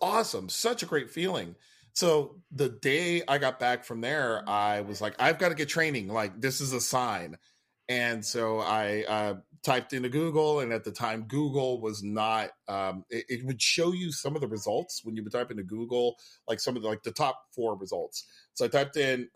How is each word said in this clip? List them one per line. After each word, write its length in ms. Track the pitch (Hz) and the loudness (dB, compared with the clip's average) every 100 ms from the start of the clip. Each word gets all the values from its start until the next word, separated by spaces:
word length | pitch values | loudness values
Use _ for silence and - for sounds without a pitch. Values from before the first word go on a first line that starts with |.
awesome. 480 | 180 220 - 101 92 | 2 2 2 -4 -4
Such 340 | - 233 233 | -2 0 0
a 40 | - | 0
great 220 | 151 117 | -2 -2
feeling. 440 | 165 185 151 85 - _ - _ | -2 -2 -2 -4 -12 _ -20 _
So 500 | - 180 151 139 - _ | 2 6 6 2 -6 _
the 180 | 139 131 | 0 0
day 540 | 107 139 147 175 170 151 | 2 2 2 2 0 2
I 100 | 139 | 2
got 220 | 131 - | 2 2
back 260 | 123 123 - | 0 0 -4
from 160 | 113 | -6
there, 460 | 123 151 123 110 101 | -2 0 0 0 2
I 320 | 104 104 104 | 2 4 2
was 200 | 101 101 | -2 -4
like, 140 | 107 110 | -4 2
"I've 200 | 139 165 | 4 4
gotta 160 | 180 147 | 2 2
get 140 | 143 | 0
training. 400 | 165 156 131 98 | 2 2 0 -2
Like, 320 | 113 104 104 | -2 -2 -2
this 200 | 131 131 | -2 -2
is 120 | 135 | -2
a 80 | 127 | -2
sign." 560 | - 127 123 95 82 80 _ _ _ _ - | 0 0 0 -2 -6 -14 _ _ _ _ -2
And 360 | 123 120 113 104 | 0 0 0 -2
so 340 | 117 113 110 | 0 0 0
I, 440 | 98 110 104 107 - | 2 2 2 0 0
uh, 280 | 107 104 95 - - | 0 0 -2 -10 -4
typed 300 | - 127 - | 0 0 0
into 160 | 131 123 | -4 0
Google, 500 | 147 165 156 151 147 | 0 2 4 4 2
and 140 | 120 | 0
at 100 | 113 | -2
the 80 | 107 | -4
time, 340 | 107 113 110 110 | -4 -4 -4 -4
Google 540 | 139 147 139 131 120 | -2 0 2 0 0
was 220 | 110 104 | -2 -4
not, 480 | 101 110 110 110 98 - - | -4 0 2 2 -2 -8 -6
um, 380 | 98 95 92 - | -2 -2 -4 -6
it, 160 | 117 - | -8 -4
it 160 | 123 127 | -6 -4
would 160 | 120 | 0
show 300 | - 175 170 | 2 4 2
you 180 | 185 175 | 0 -4
some 240 | 143 143 151 | -4 -4 -4
of 60 | |
the 60 | 120 | -4
results 560 | 107 107 120 180 - | -4 -2 -2 -4 -8
when 120 | 113 110 | -8 -6
you 80 | |
would 80 | 107 | -4
type 180 | 120 120 | -4 -4
into 120 | 107 | -6
Google, 540 | 92 110 120 123 120 - - - - | -6 -6 -2 2 2 0 -10 -10 -4
like, 120 | 110 | -2
some 160 | 131 123 | -2 -2
of 60 | |
the, 60 | 107 | -2
like, 140 | 110 | -2
the 80 | 113 | -4
top 360 | - 139 - - | 0 0 0 -10
four 220 | 123 113 98 | -2 -2 -2
results. 480 | 92 87 76 - - - _ | -4 -4 -4 -8 -14 -20 _
So 120 | - 120 | -2 2
I 40 | |
typed 280 | 143 139 151 | 2 2 0
in, 320 | 135 127 120 | 0 0 -4